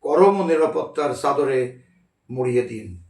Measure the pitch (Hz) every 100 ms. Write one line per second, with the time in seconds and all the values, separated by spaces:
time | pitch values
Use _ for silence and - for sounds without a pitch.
0 | 143 156 196 196 175 160 156 - - -
1 | 147 - 143 139 139 131 127 127 _ _
2 | _ _ _ 127 127 123 120 110 107 87
3 | -